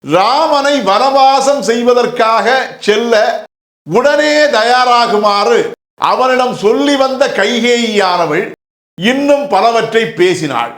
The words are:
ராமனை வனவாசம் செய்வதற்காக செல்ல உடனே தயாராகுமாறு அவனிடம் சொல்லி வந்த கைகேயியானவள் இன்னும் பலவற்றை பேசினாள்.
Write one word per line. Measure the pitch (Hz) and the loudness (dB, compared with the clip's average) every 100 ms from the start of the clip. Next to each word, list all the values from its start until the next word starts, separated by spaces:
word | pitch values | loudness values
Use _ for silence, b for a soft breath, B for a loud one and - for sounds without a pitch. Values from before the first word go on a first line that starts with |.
| 139 | 0
ராமனை | 165 208 277 320 285 277 285 | 0 2 0 0 0 0 0
வனவாசம் | 196 202 262 277 269 269 262 285 | 0 0 2 4 4 4 0 0
செய்வதற்காக | 214 240 240 247 233 - 220 226 208 262 220 - | 0 0 2 2 0 0 0 0 0 -2 -2 -6
செல்ல | - 214 233 220 226 - - _ _ _ - | -2 0 2 0 0 -4 -10 _ _ _ -4
உடனே | 185 277 302 302 294 294 | 0 2 2 2 2 2
தயாராகுமாறு | 226 226 247 247 240 233 208 208 202 208 226 - - _ _ | 0 0 0 2 2 2 0 0 0 0 0 -2 -10 _ _
அவனிடம் | - 208 262 254 247 180 | -2 0 0 0 -2 -2
சொல்லி | 202 262 285 277 | 0 0 0 0
வந்த | 269 254 269 | 0 0 -2
கைகேயியானவள் | - 202 240 240 240 226 208 190 180 165 156 226 - _ _ _ - | 0 -2 0 0 0 0 0 0 0 -2 -2 -6 -12 _ _ _ -4
இன்னும் | 190 269 285 285 285 | -2 0 0 0 0
பலவற்றை | 196 220 233 220 220 208 | 0 2 0 0 -2 -2
பேசினாள். | - 180 175 156 123 120 | 0 0 0 -4 -4 -6